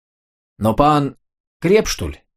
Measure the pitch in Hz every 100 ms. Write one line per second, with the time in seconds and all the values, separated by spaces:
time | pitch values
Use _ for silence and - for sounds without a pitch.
0 | _ _ _ _ _ - 104 110 147 147
1 | 139 - _ _ _ _ 165 214 - -
2 | 82 73 _